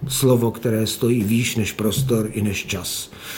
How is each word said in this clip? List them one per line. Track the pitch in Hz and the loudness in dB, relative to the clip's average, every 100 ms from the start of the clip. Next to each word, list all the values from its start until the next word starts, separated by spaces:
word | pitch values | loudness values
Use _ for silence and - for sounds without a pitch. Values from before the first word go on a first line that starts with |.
| - | -4
Slovo, | - 131 123 117 | 2 4 6 4
které | 110 123 110 110 | 0 0 0 0
stojí | - 113 123 | 0 2 2
výš | 101 113 120 117 | 2 2 2 0
než | 107 | -2
prostor | - 107 98 131 117 107 | 0 -2 0 0 2 0
i | 110 | 0
než | 104 95 - | -2 -2 -4
čas. | 98 82 - - - - | -6 -4 -8 -10 -14 -14